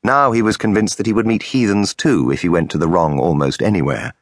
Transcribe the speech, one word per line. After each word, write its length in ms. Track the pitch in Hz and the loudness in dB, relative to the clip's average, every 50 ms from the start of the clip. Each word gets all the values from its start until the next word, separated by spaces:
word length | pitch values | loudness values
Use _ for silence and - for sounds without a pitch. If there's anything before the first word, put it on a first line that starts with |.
Now 300 | - 107 135 139 143 131 | -4 -2 0 2 2 2
he 100 | 113 117 | 2 2
was 140 | 113 110 107 | 0 0 0
convinced 420 | - - 110 101 107 107 95 - | 0 -2 0 0 0 0 -2 -2
that 80 | - 104 | -4 -2
he 80 | 113 107 | -2 0
would 140 | 107 110 | 0 0
meet 240 | 113 113 107 - - | 0 0 -2 -2 -2
heathens 420 | - 131 120 104 101 104 101 95 - | -2 0 2 2 2 0 0 -2 -4
too 380 | - - 160 131 85 64 62 | -2 0 0 2 2 2 0
if 120 | 69 69 - | 0 0 0
he 60 | 87 | 0
went 220 | 82 85 80 - | 2 2 0 0
to 60 | - | -2
the 100 | 80 82 | -2 0
wrong 320 | 80 85 90 82 76 73 69 | 2 2 2 2 2 0 0
almost 420 | 65 87 78 71 71 67 - - | 0 2 2 2 0 -2 -2 -2
anywhere. 520 | - 107 104 90 69 69 65 - 95 123 - _ | -2 0 0 0 0 -2 -2 -4 -6 -10 -12 _